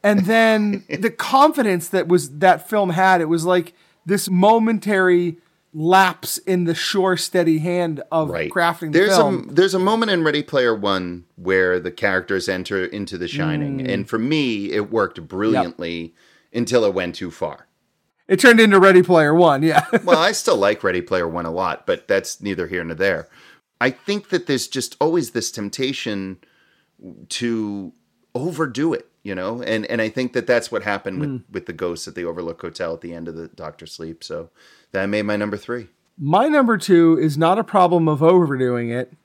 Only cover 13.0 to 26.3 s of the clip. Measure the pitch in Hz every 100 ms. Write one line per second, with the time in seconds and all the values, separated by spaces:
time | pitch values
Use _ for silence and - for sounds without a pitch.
13 | 98 92 85 143 156 147 147 135 131 -
14 | - 113 120 156 135 107 101 98 104 110
15 | 95 - 78 95 107 127 95 - 85 85
16 | 82 _ _ _ _ 117 120 123 107 95
17 | 90 87 90 - 80 71 _ _ _ _
18 | _ _ - 185 254 233 226 196 190 180
19 | 175 175 151 160 175 139 160 147 - 233
20 | 185 165 180 208 - 139 98 107 98 90
21 | 87 92 85 85 82 82 92 78 - 87
22 | - 98 - - 101 92 85 90 82 82
23 | 98 82 78 _ _ _ _ _ 120 131
24 | - 208 202 185 180 131 - 135 123 -
25 | 151 170 120 117 - - 101 - 131 135
26 | - 104 95